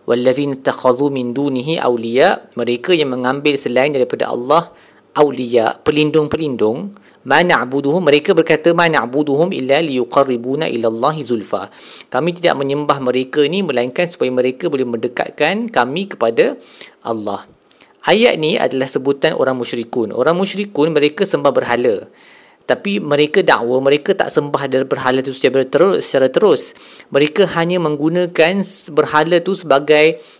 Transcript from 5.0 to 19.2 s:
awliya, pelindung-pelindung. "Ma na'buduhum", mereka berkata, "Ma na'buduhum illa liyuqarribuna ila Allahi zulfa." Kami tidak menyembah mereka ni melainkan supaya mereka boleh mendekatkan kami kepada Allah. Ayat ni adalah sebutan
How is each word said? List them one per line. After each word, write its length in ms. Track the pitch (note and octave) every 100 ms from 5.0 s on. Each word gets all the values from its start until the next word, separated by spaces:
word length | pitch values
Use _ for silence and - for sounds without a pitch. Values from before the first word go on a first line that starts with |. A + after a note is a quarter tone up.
| _
awliya, 680 | D#3 D3+ C3 A#2+ A#2+ A2 - -
pelindung-pelindung. 1080 | D3+ D3+ D#3 D3 D#3 D#3 A#2+ A2 C3+ G3+ - _ _
"Ma 240 | C3 D3 F3+
na'buduhum", 560 | C3 B2 C#3 C#3 F3
mereka 320 | D3+ D3 D3+
berkata, 400 | E3+ D#3+ D#3 E3+
"Ma 160 | E3+ E3+
na'buduhum 640 | D3+ A#2+ C#3 D3 C#3 F3+
illa 240 | C3+ C3 C#3+
liyuqarribuna 880 | E3 B2+ A#2 C#3 C3+ B2 B2 C#3+ D#3+
ila 160 | A#2 A2+
Allahi 320 | A2+ C#3 D#3
zulfa." 480 | A#2+ A#2 G2 G2 G2 - - - -
Kami 240 | C3 E3
tidak 240 | F3 E3+ C#3
menyembah 400 | C#3 C#3+ D3 C#3+
mereka 480 | B2+ B2+ C3 D3+ D3
ni 160 | F#3+
melainkan 480 | F3 A#2+ B2 D3+ F3
supaya 240 | - B2+
mereka 400 | B2+ B2+ B2+ E3+
boleh 160 | C#3 B2
mendekatkan 800 | A#2 - - - - D3+ G#3 A#3
kami 400 | C3+ B2 E3 G3
kepada 480 | - A2+ A#2 G3 - - - - _ -
Allah. 400 | A2+ G#2 G2 - _ _ _ _ _ -
Ayat 320 | G3+ A#3+ -
ni 160 | D3+ -
adalah 320 | C3 C3 C3+
sebutan 480 | C3 C3+ C#3